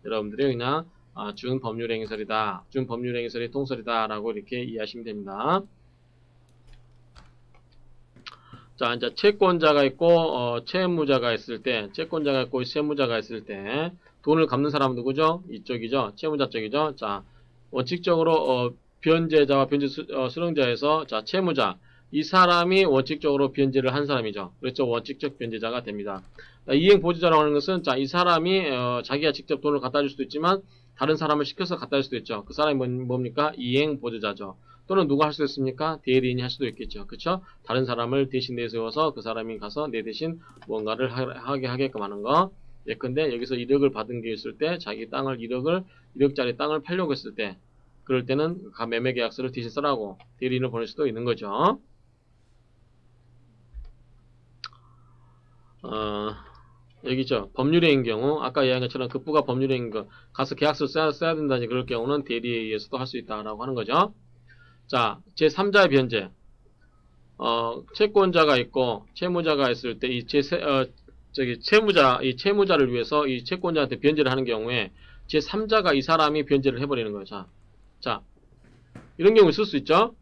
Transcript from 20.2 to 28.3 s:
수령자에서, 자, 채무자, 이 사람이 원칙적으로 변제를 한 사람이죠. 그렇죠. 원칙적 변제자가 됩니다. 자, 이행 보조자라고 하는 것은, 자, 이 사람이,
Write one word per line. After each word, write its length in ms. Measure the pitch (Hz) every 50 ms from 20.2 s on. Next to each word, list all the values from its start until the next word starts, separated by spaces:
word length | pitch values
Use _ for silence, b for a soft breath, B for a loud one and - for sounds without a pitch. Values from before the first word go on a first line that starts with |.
| 131 123
수령자에서, 760 | 127 160 170 170 160 143 131 123 120 110 143 147 156 160 151
자, 180 | - 117 107 107
채무자, 540 | - - 190 190 175 147 135 113 98 90 b b b b b b b
이 120 | - 147 151
사람이 640 | 151 - 185 180 175 175 175 170 180 185 190 190
원칙적으로 680 | 165 135 131 135 - 160 143 - 151 139 139 143 135
변제를 420 | 131 143 139 135 127 135 127 131 123
한 120 | 143 147
사람이죠. 480 | 139 143 123 113 107 101 104 95 90 - _
그렇죠. 280 | - 127 127 - 135
원칙적 500 | 120 117 117 113 - 139 139 151 139 139
변제자가 460 | _ 120 117 113 107 113 113 120 123 120
됩니다. 400 | 113 104 104 98 101 98 95 - - B B B B B B B
자, 80 | - 135
이행 280 | 143 165 196 202 196
보조자라고 400 | - 175 175 170 175 170 160 151
하는 120 | 151 151 147
것은, 300 | 147 143 - 190 175 165
자, 120 | 147 127
이 100 | 131 139
사람이, 640 | 135 - 175 180 180